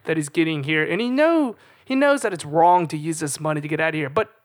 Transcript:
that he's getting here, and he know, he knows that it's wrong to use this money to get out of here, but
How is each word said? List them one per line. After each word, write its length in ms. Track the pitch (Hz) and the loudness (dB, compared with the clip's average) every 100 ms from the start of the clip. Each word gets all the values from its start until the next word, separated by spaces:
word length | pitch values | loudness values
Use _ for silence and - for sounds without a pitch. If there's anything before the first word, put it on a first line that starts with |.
| - | -4
that 120 | 160 | -4
he's 120 | 147 | -2
getting 340 | - 160 156 | 0 0 -2
here, 200 | 139 156 | -2 -2
and 160 | 156 175 | 0 -2
he 100 | 240 | -2
know, 460 | 262 311 339 269 - _ _ | 2 2 2 0 -6 _ _
he 120 | _ 262 | _ 0
knows 260 | 285 277 | 2 2
that 100 | 226 | -2
it's 120 | 175 147 | -6 -2
wrong 420 | 160 170 180 165 | 4 6 6 2
to 100 | 156 | -4
use 220 | 156 160 | -6 -4
this 200 | 156 135 | -6 -4
money 220 | 156 151 | -4 -4
to 60 | 147 | -4
get 120 | 156 | -2
out 100 | 160 | -2
of 60 | 156 | -2
here, 140 | 139 | -2
but 220 | 156 214 _ | -2 -4 _